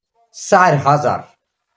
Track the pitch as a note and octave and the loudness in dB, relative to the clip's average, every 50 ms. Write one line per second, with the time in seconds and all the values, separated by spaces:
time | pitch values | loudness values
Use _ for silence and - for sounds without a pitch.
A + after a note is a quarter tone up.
0 | _ _ _ _ _ _ - - - - G#3 F#3 F3+ F3+ D3 C#3 - C#3 D3 C#3+ | _ _ _ _ _ _ -20 -14 -4 0 2 2 4 2 0 0 0 0 0 0
1 | C#3 A#2+ F#2+ F2+ - - _ _ _ _ _ _ _ _ _ | 0 -2 -4 -6 -8 -14 _ _ _ _ _ _ _ _ _